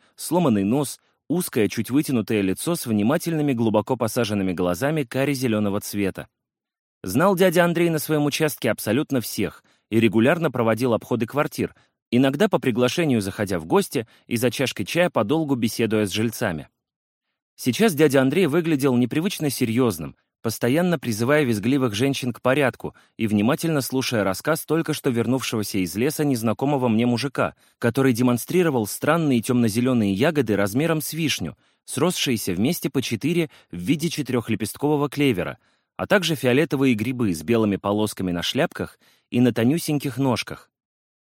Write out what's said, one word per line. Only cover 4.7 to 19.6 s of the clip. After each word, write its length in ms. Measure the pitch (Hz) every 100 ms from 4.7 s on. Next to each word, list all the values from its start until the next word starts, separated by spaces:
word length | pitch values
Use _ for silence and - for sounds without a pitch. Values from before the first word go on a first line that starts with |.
| 87 135 160
кари-зеленого 800 | 127 127 139 135 127 107 104 101
цвета. 480 | - 101 95 - 67 _ _ _ _ _ _ _
Знал 340 | 98 104 190 185
дядя 280 | 190 170
Андрей 260 | 170 170 170
на 80 | 160
своем 280 | - 151 147
участке 440 | - 156 - 113
абсолютно 500 | - - 117 156 131
всех 440 | 110 - 90 - _ _ _
и 100 | 113
регулярно 500 | 113 113 120 170 160
проводил 440 | 120 113 110 127
обходы 320 | 107 - 120 117
квартир, 480 | 139 151 - 92 - _ _ _
иногда 380 | 120 135 143 208
по 100 | 165
приглашению 640 | 131 117 123 - 160 120
заходя 380 | 95 - 101 90
в 80 | 80
гости 400 | 190 196 135 113 _ -
и 100 | 117
за 140 | 123
чашкой 360 | - 127 - 101
чая 240 | 170 175
подолгу 440 | 131 104 160 156
беседуя 520 | 135 113 - 113 107 104
с 40 |
жильцами. 580 | 95 113 - 110 80 - _ _ _ _ _ _ _ _ _
Сейчас 380 | - 117 220
дядя 280 | 147 156 135
Андрей 240 | 131 151 170
выглядел 500 | 156 165 147 139 123
непривычно 540 | 120 151 185 - 151
серьезным, 680 | -